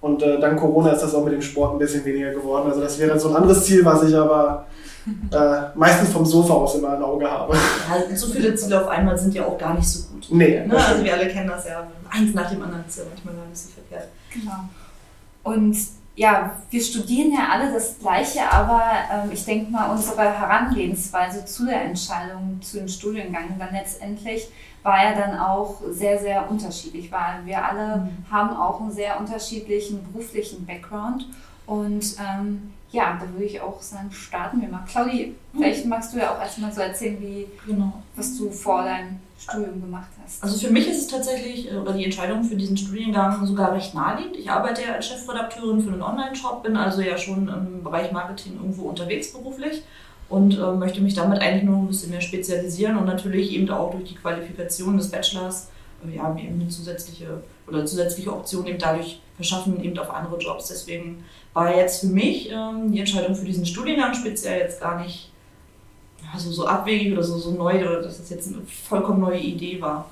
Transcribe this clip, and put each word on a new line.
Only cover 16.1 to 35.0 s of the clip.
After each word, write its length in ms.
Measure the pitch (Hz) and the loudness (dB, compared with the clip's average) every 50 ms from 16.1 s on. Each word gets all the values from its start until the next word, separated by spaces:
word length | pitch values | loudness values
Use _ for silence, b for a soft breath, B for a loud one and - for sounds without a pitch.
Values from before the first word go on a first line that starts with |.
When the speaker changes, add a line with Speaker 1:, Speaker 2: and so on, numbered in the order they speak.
| - | -2
Speaker 3:
ja, 340 | - 208 214 208 196 185 185 - - - - | 4 6 6 6 6 4 0 -6 -8 -12 -4
wir 100 | - 233 | -2 0
studieren 500 | 226 - - 226 190 185 240 262 302 311 285 | 0 0 -2 -4 0 2 2 4 4 4 4
ja 160 | 262 - - 240 | 4 2 2 2
alle 200 | 240 269 277 233 | 2 2 0 0
das 260 | 226 220 - - - | 0 -2 -2 -6 -4
Gleiche, 420 | - 185 180 202 - - - 294 - - | 0 2 2 2 2 0 0 0 2 4
aber, 300 | - 202 208 214 233 233 233 - - - - - 202 | 6 6 6 6 4 4 6 4 2 0 0 -2 -2
ähm, 180 | 208 202 208 208 | -2 -2 -4 -4
ich 120 | 202 - | -6 -4
denke 260 | 220 214 220 220 214 | -2 -2 -2 -2 -2
mal, 200 | 226 226 214 208 | -2 -2 0 0
unsere 320 | 220 220 208 - - 214 208 | 0 -2 -2 -2 0 2 2
Herangehensweise 1200 | 202 202 - 202 190 202 233 247 - - 208 180 180 180 - - - - 185 180 185 190 202 196 | 2 4 2 2 2 4 4 4 2 0 0 0 -2 -2 -4 -4 -2 0 0 0 0 -2 -8 -10
zu 220 | - - - 240 | -10 -6 -4 -2
der 160 | 247 254 190 175 | 0 0 -2 -2
Entscheidung, 760 | 175 180 185 - - 175 175 175 185 190 185 190 190 190 185 - | -4 -4 -6 -6 -4 -6 -6 -6 -8 -10 -8 -6 -6 -6 -8 -10
zu 160 | - - 202 | -10 -10 -10
dem 100 | 190 185 | -8 -8
Studiengang 680 | 180 - - 208 214 214 196 180 175 165 170 170 185 185 | -10 -6 -6 -6 -6 -6 -6 -6 -6 -6 -6 -6 -8 -8
dann 140 | 190 180 190 | -8 -6 -6
letztendlich 760 | 196 196 - - - - 202 208 202 - 226 220 220 220 b b b b b b b - | -6 -6 -8 -10 -10 -8 -10 -10 -8 -8 -6 -6 -6 -8 b b b b b b b 2
war 200 | 202 196 190 202 | 4 6 6 6
ja 120 | 214 202 208 | 6 4 2
dann 200 | 202 196 - 170 | 0 0 0 0
auch 420 | 180 190 190 196 208 202 - - - 185 | 0 2 2 0 0 -4 -6 -8 -8 -8
sehr, 280 | 175 175 202 202 202 202 | -6 0 2 2 2 2
sehr 320 | 202 202 196 196 196 - | 2 0 0 0 0 0
unterschiedlich, 600 | 214 214 - 185 180 - - 160 - 170 175 - 185 | -2 -4 -4 -6 -10 -10 -12 -12 -12 -12 -12 -6 -4
weil 320 | 180 175 180 180 180 175 | -2 -2 -2 -4 -6 -8
wir 180 | 180 190 190 - | -4 -4 -2 -2
alle 320 | - 196 208 214 214 214 196 | -2 -2 -2 -2 -2 -2 -2
Speaker 2:
Mhm. 120 | 185 180 - - - - | -2 -2 -6 -10 -10 -2
Speaker 3:
haben 260 | 208 202 208 214 - | 0 2 2 2 0
auch 240 | - - 185 202 - | 0 0 0 0 -2
einen 120 | 220 214 202 | -4 -6 -4
sehr 260 | 202 202 208 202 208 | -4 -4 -4 -2 -4
unterschiedlichen 800 | 214 214 226 220 - - 226 220 - - 208 208 208 - 208 196 180 - - | -4 -6 -6 -8 -8 -8 -10 -10 -4 -2 -2 -2 -2 -4 -8 -8 -10 -10 -12
beruflichen 520 | 226 233 - - 214 208 - 208 185 180 | -12 -12 -8 -6 -6 -6 -6 -8 -12 -12
Background. 640 | 175 175 175 175 - 214 208 208 233 254 269 - B B B B B B B B | -12 -12 -14 -12 -10 -10 -8 -6 -4 -4 -6 -6 B B B B B B B B
Und, 500 | - 214 208 208 208 208 208 208 - - - | -4 -4 -2 -2 -2 -2 -2 -4 -4 -6 -6
ähm, 540 | 202 196 196 196 202 208 208 202 - - - - - - - | -6 -6 -4 -4 -4 -4 -4 -6 -8 -14 -18 -20 -20 -6 0
ja, 260 | 233 196 185 180 175 | 0 0 0 0 -4
da 80 | 185 180 180 | -8 -8 -6
würde 120 | 190 208 | -4 -4
ich 160 | 208 - - | -4 -4 -6
auch 220 | - 190 202 - - | -8 -10 -10 -10 -14
sagen, 280 | - 202 196 196 202 - | -14 -12 -10 -10 -10 -12
starten 480 | - - - - 180 180 175 - 247 | -14 -14 -10 -8 -6 -6 -2 -2 -2
wir 80 | 214 180 | -2 -2
mal. 160 | 180 180 185 - | -8 -10 -10 -4
Claudi, 460 | - 247 | -2 0